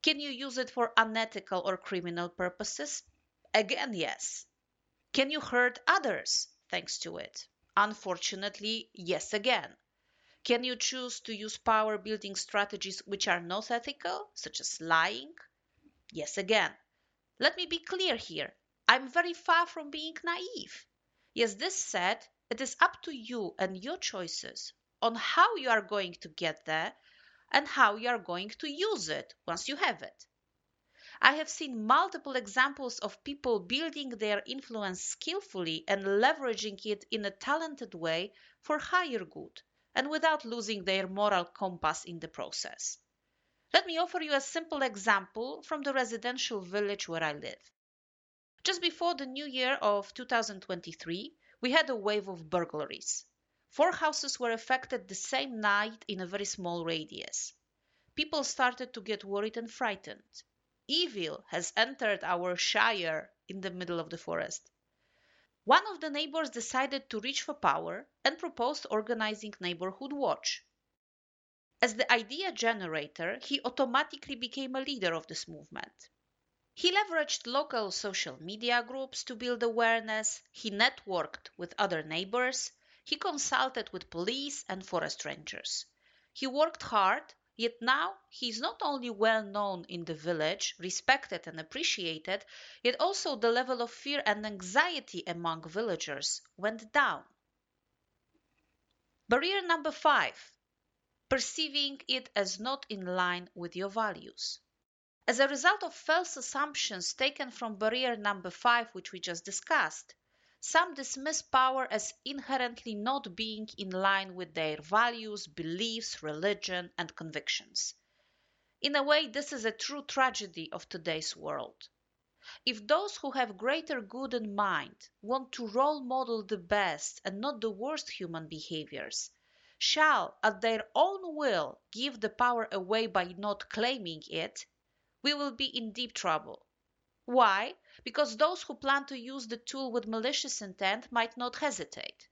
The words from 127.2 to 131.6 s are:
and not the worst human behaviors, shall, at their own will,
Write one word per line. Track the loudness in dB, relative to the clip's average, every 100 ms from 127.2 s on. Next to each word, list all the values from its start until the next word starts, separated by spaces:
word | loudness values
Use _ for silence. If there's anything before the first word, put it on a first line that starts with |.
and | -8 -4
not | -6 -2
the | -4
worst | -2 -4 -4 -8
human | -8 -8 -8 -8
behaviors, | -12 -6 -8 -6 -8 -6 -6 -8 _ _ _ _ _
shall, | 2 8 8 8 2 4
at | 2 4
their | 2 2 2
own | 6 6 4 -6 0
will, | 2 2